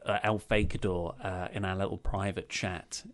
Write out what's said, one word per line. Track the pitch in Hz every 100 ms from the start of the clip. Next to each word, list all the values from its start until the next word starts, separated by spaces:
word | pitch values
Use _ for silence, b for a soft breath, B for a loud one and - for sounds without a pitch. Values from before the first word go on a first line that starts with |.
| -
uh, | 104
El | 107 107
Facador, | - 107 107 - 101 90 85 -
uh, | 95 92 90
in | 104
our | 98 95
little | 98 -
private | - 98 98 92 -
chat, | - 98 90 - - -